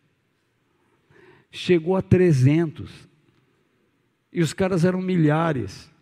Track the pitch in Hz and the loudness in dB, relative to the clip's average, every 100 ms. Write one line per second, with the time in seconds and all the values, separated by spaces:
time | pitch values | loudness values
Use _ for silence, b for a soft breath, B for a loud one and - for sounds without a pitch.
0 | _ _ _ _ _ _ _ _ _ _ | _ _ _ _ _ _ _ _ _ _
1 | b b b b b - - 175 160 190 | b b b b b -8 0 0 0 -4
2 | - 180 180 139 131 156 165 - 90 - | 2 2 4 4 2 2 -2 -6 -18 -20
3 | - _ _ _ _ _ _ _ _ _ | -20 _ _ _ _ _ _ _ _ _
4 | _ _ _ - 160 - 190 185 180 185 | _ _ _ -4 -4 -2 -2 0 0 -2
5 | 185 175 151 156 165 139 101 - - _ | -2 0 2 2 -2 -4 -8 -14 -20 _